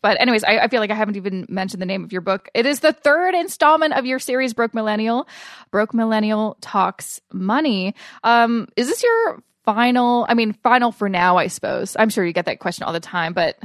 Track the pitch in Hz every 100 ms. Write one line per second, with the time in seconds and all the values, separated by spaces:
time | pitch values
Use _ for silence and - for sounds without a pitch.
0 | 208 196 240 220 208 214 233 240 208 214
1 | 214 202 190 190 - 190 190 185 185 196
2 | 165 180 175 190 - 226 262 277 311 -
3 | 294 311 370 370 381 - 302 311 311 269
4 | 254 254 - 254 262 220 233 226 214 214
5 | 220 240 285 - - - - 202 214 226
6 | 226 214 214 214 214 - - 202 185 -
7 | - - _ 190 190 254 311 196 185 -
8 | - - 233 240 233 233 - - 247 466
9 | 480 453 440 - - _ - 208 247 247
10 | 240 240 - 233 220 - 233 247 240 -
11 | 202 180 180 180 180 - - - 196 -
12 | 220 208 175 175 170 - 190 - - 165
13 | - 180 165 175 165 -